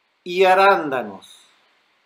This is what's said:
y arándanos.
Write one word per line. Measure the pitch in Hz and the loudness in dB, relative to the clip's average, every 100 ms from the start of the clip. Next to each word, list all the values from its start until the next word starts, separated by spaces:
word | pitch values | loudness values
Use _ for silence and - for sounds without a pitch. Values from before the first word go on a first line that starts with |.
| _ _ | _ _
y | 180 175 185 | -8 0 2
arándanos. | 185 196 185 156 131 107 98 - _ _ _ _ _ _ _ | 4 2 0 -2 -8 -10 -14 -20 _ _ _ _ _ _ _